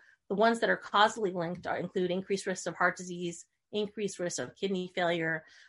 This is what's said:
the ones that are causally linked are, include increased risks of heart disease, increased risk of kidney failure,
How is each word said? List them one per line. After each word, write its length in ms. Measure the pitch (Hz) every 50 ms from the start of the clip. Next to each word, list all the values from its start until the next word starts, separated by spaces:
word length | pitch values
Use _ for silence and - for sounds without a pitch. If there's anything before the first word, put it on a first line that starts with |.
| - - _ _ _ _
the 40 | 202
ones 260 | 185 220 233 233 233
that 100 | 226 196
are 60 | 180 -
causally 540 | - - - 202 214 220 - 233 214 180
linked 340 | 185 180 165 170 180 151 -
are, 100 | - -
include 340 | 123 165 185 - 196 180 170
increased 360 | 175 190 190 - 196 196 -
risks 200 | 196 185 - -
of 80 | 180 170
heart 220 | - 180 180 180
disease, 480 | - 180 180 175 175 180 170 170 - - - _ _ _ _
increased 460 | - 208 214 202 - 226 208 196 - -
risk 200 | 180 175 - -
of 160 | 127 127 -
kidney 360 | - 196 190 196 185 180 180 -
failure, 500 | 185 175 170 175 170 160 160 160 156 - - - - -